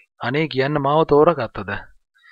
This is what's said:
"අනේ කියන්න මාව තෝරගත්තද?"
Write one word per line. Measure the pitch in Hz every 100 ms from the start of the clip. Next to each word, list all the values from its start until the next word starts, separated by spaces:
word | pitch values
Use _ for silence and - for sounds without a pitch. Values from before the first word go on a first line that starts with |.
| _ -
"අනේ | 117 139 160
කියන්න | 131 131 151
මාව | 139 151
තෝරගත්තද?" | 160 147 156 151 113 - 98 101 - - _ _ _